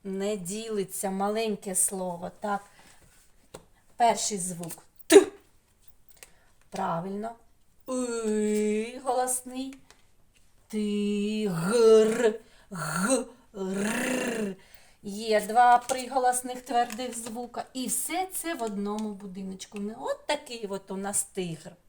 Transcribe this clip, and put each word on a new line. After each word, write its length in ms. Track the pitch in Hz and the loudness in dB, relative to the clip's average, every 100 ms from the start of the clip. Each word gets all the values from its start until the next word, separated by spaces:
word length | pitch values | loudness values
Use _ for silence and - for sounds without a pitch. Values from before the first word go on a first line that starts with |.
Не 320 | 196 190 196 214 | -6 -4 -4 -4
ділиться 720 | 170 208 226 214 190 - 196 | -6 -8 -6 -4 -4 -4 -4
маленьке 640 | 190 196 214 226 202 202 | -2 -2 0 -2 -4 -4
слово, 560 | 185 - 190 180 175 180 - | 0 0 0 -6 -6 -10 -8
так. 200 | 208 202 - - - - - - - - _ - - _ _ - | -4 -4 -6 -20 -20 -20 -20 -20 -20 -20 _ -20 -20 _ _ 4
Перший 420 | 233 - - 208 | 4 4 -2 -4
звук 340 | 180 170 170 - - _ - | -6 -6 -10 -12 -18 _ 10
Т. 200 | 208 - - _ _ _ _ - - - - - - - - - | 10 10 -6 _ _ _ _ -20 -20 -20 -20 -20 -20 -20 -20 -10
Правильно. 640 | - 185 165 185 202 226 233 - _ - - - | -4 -2 -2 -4 -6 -6 -10 -20 _ -20 -20 -6
И 1120 | 254 247 233 220 214 214 214 214 214 226 254 | -2 -2 -2 0 2 2 2 2 0 -4 -6
голосний. 720 | 262 254 254 - 247 254 269 269 - - - _ - _ - _ _ | -2 0 0 -2 -6 -8 -8 -10 -20 -20 -20 _ -20 _ -20 _ _
Тигр. 1700 | 214 208 208 208 208 208 214 208 165 175 240 226 220 220 226 226 214 - - - | -4 0 0 0 0 0 0 -2 0 2 6 8 10 8 4 2 0 -12 -20 -16
Г. 540 | 185 156 160 202 262 254 - - | -10 -6 -2 0 0 -2 -14 -20
Р. 1000 | 196 190 196 208 240 254 254 233 226 202 190 - - - - | -8 -6 -4 -2 -2 -2 -2 -2 -4 -4 -8 -16 -20 -20 -16
Є 380 | 208 202 226 214 | -12 -8 0 0
два 380 | 196 226 247 240 | 2 6 8 6
приголосних 840 | - 262 247 262 247 247 254 254 | 4 -4 -2 0 2 0 -4 -12
твердих 560 | - 240 240 226 254 233 | -2 0 0 -4 -8 -8
звука. 460 | 233 226 240 - - | -10 -10 -8 -10 -10
І 140 | 262 254 | -8 -4
все 420 | - - 330 370 | -4 -2 -4 -4
це 220 | - 330 | -6 -6
в 80 | 302 | -4
одному 480 | 226 202 202 214 214 | -4 -4 -4 -4 -6
будиночку. 680 | 196 202 185 196 190 - 208 | -8 -12 -10 -10 -10 -12 -8
Не 160 | 202 233 | -8 -6
от 260 | 427 554 - | -6 -6 -4
такий 400 | 294 - 233 202 | -4 -4 -10 -6
от 240 | 196 - | -8 -6
у 60 | 190 | -8
нас 280 | 202 196 | -4 -4
тигр. 480 | - - 180 156 180 - | -4 -6 -6 -8 -12 -20